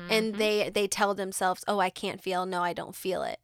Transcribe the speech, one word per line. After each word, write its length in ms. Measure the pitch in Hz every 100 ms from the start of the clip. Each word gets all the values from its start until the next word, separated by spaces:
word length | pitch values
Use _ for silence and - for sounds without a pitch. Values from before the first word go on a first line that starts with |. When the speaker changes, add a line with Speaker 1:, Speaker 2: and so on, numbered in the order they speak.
| 175
Speaker 1:
And 220 | 220 220
Speaker 2:
Mm-hmm. 40 | 208
Speaker 1:
they, 320 | 214 214 -
they 180 | 208 196
tell 260 | - 202
themselves, 500 | 202 190 - 185 185 -
"Oh, 120 | 202
I 100 | 185
can't 320 | - 196 190
feel. 240 | 185 180 185
No, 160 | 180
I 80 | 175
don't 220 | 165 - -
feel 260 | 190 180
it." 160 | - -